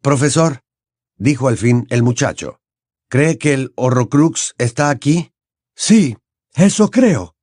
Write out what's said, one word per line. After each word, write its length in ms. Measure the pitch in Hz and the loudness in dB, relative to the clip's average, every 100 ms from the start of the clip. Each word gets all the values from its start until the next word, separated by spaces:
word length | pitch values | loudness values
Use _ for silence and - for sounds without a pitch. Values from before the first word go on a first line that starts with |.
«Profesor», 600 | 139 139 143 160 165 135 _ _ _ _ _ _ | 0 0 0 2 0 -2 _ _ _ _ _ _
dijo 300 | 107 131 131 | -2 0 -2
al 100 | 107 | 0
fin 280 | 117 120 120 | 0 0 0
el 140 | 120 | 0
muchacho, 560 | 117 120 127 - 69 - _ _ _ _ _ | 0 0 -4 -4 -14 -16 _ _ _ _ _
«¿cree 280 | 127 151 160 | 0 0 0
que 160 | 151 | -2
el 180 | 139 127 - | -2 -4 -4
Horrocrux 800 | 123 123 120 143 160 160 - - | 0 0 2 2 2 0 -10 -4
está 320 | 120 131 147 | -6 -2 -2
aquí?» 420 | 135 143 165 156 _ _ _ _ - | -2 -2 -2 -4 _ _ _ _ -10
«Sí, 420 | - 220 151 107 _ _ _ - | 2 4 2 -4 _ _ _ 0
eso 340 | 190 202 208 | 0 2 0
creo. 460 | 247 254 135 87 _ | 2 2 0 -6 _